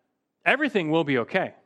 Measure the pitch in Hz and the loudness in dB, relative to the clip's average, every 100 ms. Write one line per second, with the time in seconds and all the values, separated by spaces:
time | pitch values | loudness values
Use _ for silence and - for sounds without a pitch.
0 | _ _ _ _ - 254 294 214 156 160 | _ _ _ _ 0 0 0 0 0 0
1 | 151 123 110 196 139 - | 2 0 0 -2 -4 -8